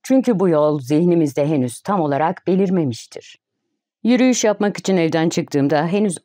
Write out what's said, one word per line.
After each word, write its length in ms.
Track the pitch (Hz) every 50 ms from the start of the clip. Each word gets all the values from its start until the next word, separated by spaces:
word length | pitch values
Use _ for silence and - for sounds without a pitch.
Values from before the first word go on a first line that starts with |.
Çünkü 360 | - - 262 269 - 254 226 170
bu 100 | 196 180
yol 320 | 160 147 151 151 151 151
zihnimizde 640 | 127 123 151 151 175 180 175 170 156 143 - 151 143
henüz 340 | 147 160 139 127 120 - -
tam 200 | _ - 208 190
olarak 460 | 156 147 139 139 151 165 - - _
belirmemiştir. 960 | 175 185 185 196 185 190 180 156 131 113 - - _ - - - - - _ _ _ _ _ _ _ _ _ _ _ _ _ -
Yürüyüş 400 | 220 247 233 254 254 247 - -
yapmak 340 | 214 202 - 208 202 185 -
için 180 | - - 190
evden 320 | 180 165 160 156 160 160 170
çıktığımda 580 | - 175 151 - - 143 135 143 156 143 156
henüz 300 | 170 185 208 214 202 170 -